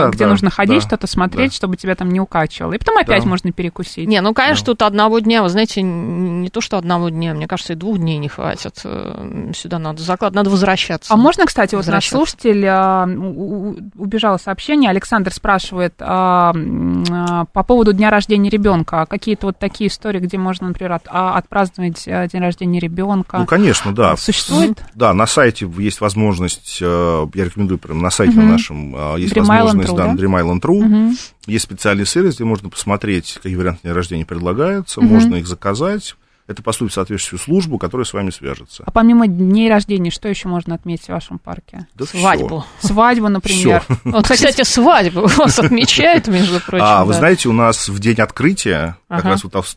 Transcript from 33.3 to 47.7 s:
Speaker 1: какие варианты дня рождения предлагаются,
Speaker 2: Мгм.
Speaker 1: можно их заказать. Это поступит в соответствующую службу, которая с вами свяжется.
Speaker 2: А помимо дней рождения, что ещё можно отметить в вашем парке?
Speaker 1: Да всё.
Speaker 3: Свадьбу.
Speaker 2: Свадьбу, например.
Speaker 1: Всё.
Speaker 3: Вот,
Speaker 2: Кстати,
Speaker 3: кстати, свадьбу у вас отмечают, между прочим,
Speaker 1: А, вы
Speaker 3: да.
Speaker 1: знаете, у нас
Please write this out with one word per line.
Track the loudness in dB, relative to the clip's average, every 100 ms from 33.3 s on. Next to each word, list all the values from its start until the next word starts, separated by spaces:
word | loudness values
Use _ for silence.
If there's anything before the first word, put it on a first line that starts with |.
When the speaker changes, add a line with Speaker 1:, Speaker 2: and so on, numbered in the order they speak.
| -10
Speaker 1:
какие | -8 -4
варианты | -2 -4
дня | -6
рождения | -4 -4 -6 -6
предлагаются, | -6 -4 -2 -2 -2 -6 0
Speaker 2:
Мгм. | 4
Speaker 1:
можно | 6 4 0
их | -4
заказать. | -8 -4 -2 -2 -4 -8 -18 _ _ -16
Это | -10
поступит | -6 -4 -4
в | -4
соответствующую | -4 -4 -6 -8
службу, | -2 0 0 -4
которая | -4 -4 -4
с |
вами | -4 -4
свяжется. | -6 -8 -10 -12 -16 -2
Speaker 2:
А |
помимо | 2 6 6 4
дней | 2 2 2 4
рождения, | 2 2 -2 -2
что | -6 -6
ещё | -6 -6
можно | -6 -6 -8
отметить | -8 -10 -8
в |
вашем | -10 -10 -16
парке? | -14 -16 -16 -20 -18 -12
Speaker 1:
Да | -10
всё. | -2
Speaker 3:
Свадьбу. | 0 0 -2 -6 -10 -6
Speaker 2:
Свадьбу, | -2 2 4 4 0
например. | 0 -2 0 4 2
Speaker 1:
Всё. | 2 -4
Speaker 3:
Вот, | 0 0
Speaker 2:
Кстати, | 2 4 2
Speaker 3:
кстати, | 2 0
свадьбу | 4 4 6 4 2
у | 2
вас | 4 4 4
отмечают, | 2 2 2 2 4 4 2
между | 0 2 0
прочим, | -2 2 4
Speaker 1:
А, | 4
вы | 4
Speaker 3:
да. | 4
Speaker 1:
знаете, | 4 4 2
у |
нас | 2 2